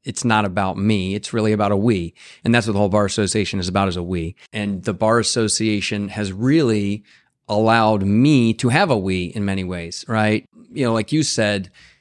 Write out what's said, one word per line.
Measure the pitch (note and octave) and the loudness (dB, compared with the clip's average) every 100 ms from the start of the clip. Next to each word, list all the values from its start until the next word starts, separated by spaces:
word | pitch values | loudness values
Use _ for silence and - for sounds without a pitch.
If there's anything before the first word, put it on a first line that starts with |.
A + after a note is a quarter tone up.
| - | -10
it's | - | -4
not | A#2+ G#2+ G2+ | 0 2 0
about | F#2 F#2+ F2+ | -2 -2 0
me. | G#2 G#2 F#2 G2 | 0 0 0 -4
It's | - | -4
really | A2+ G#2+ | -2 0
about | G#2+ G2+ | 0 0
a | G2+ | 2
we. | A2+ G2 E2+ - - - A2+ | 2 0 -2 -10 -20 -6 0
And | A#2 | 2
that's | A2 | 2
what | |
the | G2+ | 0
whole | G#2 | 2
Bar | G#2 G2+ | 2 0
Association | - G2 A2 F#2+ G2+ | 0 0 0 -2 -4
is | F2 | -2
about, | G2 G2 | 0 0
is | F2 | -2
a | |
we. | F2 F2+ E2 - - | -4 -4 -4 -10 -12
And | A2 G2+ F#2+ | -6 -6 -4
the | F2+ | -6
Bar | F2+ A2 A#2 | -2 2 2
Association | G#2+ B2 A2 - A2 G#2 - G#2 G2+ | 2 0 0 0 0 -2 -2 -4 -6
has | A2 G2+ | -6 -6
really | F#2+ B2+ D#3+ B2+ G#2+ G2+ G#2 - _ _ _ - | -2 2 2 2 0 0 -4 -8 _ _ _ -4
allowed | G#2 A2 A2+ A2 G#2+ | 2 4 4 4 2
me | G2 G#2+ C#3+ C#3+ A2+ | 2 4 4 4 4
to | G#2+ B2 | 2 0
have | D3 G3 | 2 2
a | A2+ | 2
we | F#2+ F#2 F2 | 0 -2 -4
in | A2 G2+ | -4 -4
many | G2 | -4
ways, | F2+ F2+ E2+ - - | -4 -8 -10 -12 -4
right? | A2 G#2+ G#2+ - - - | 0 2 0 -4 -18 -14
You | A#2 | -4
know, | B2 | 0
like | A2+ G#2 | 0 0
you | D#3 | 0
said, | D3 - G#2 G2+ F#2 - - _ | 0 0 0 0 -6 -14 -20 _